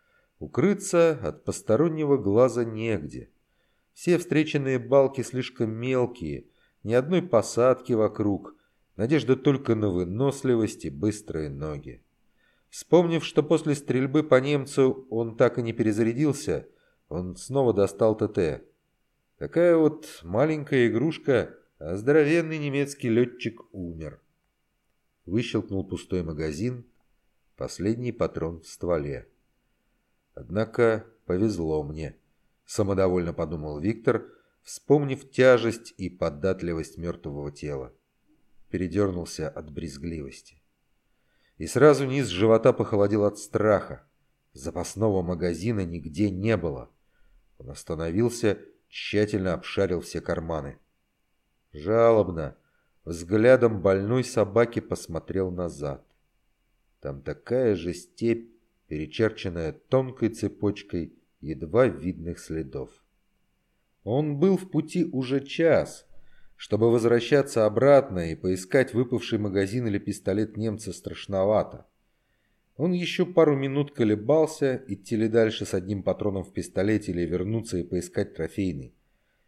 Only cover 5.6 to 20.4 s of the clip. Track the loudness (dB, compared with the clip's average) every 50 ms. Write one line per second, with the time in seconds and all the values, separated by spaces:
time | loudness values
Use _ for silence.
5.6 | -4 -4 -4 -4 -4 -2 0 0 0 0 -2 -6 -8 -8 -8 -8 -10 _ _ _
6.6 | _ _ _ _ -4 0 2 2 2 2 0 0 2 2 2 2 2 2 2 2
7.6 | 4 4 4 2 0 -2 0 2 2 2 0 0 0 0 0 -2 -4 -10 -20 _
8.6 | _ _ _ _ _ _ _ -4 -2 2 2 2 2 2 0 2 2 2 2 2
9.6 | 2 0 0 2 2 0 0 0 -2 -2 -2 -2 -2 -2 -2 -2 0 2 2 2
10.6 | 2 0 -2 -6 -10 -10 -6 -2 -2 -2 -2 -2 -6 -10 -8 -6 -6 -8 -8 -8
11.6 | -8 -8 -8 -8 -12 -14 -18 -20 _ _ _ _ _ _ _ _ _ _ _ _
12.6 | _ _ -20 -20 0 4 6 6 6 6 2 -2 -2 -2 0 0 2 4 2 2
13.6 | 2 0 -2 -2 -2 -2 0 0 0 2 2 0 4 4 4 4 4 4 0 -2
14.6 | -2 -2 2 4 4 4 2 0 -6 -6 -4 -4 -4 -2 0 2 2 2 2 0
15.6 | -4 -4 -2 0 0 0 2 2 0 0 0 0 0 0 0 -2 -2 -4 -4 -4
16.6 | -6 -10 _ _ _ _ _ _ _ -10 -8 -8 -8 -8 -10 -12 -10 -4 -2 2
17.6 | 2 2 4 4 2 0 2 2 2 2 2 2 -2 -2 0 0 0 0 -2 -4
18.6 | -8 _ _ _ _ _ _ _ _ _ _ _ _ _ _ -12 -10 -4 0 4
19.6 | 6 6 6 6 6 4 2 0 -8 -18 -20 -16 -8 -2 0 2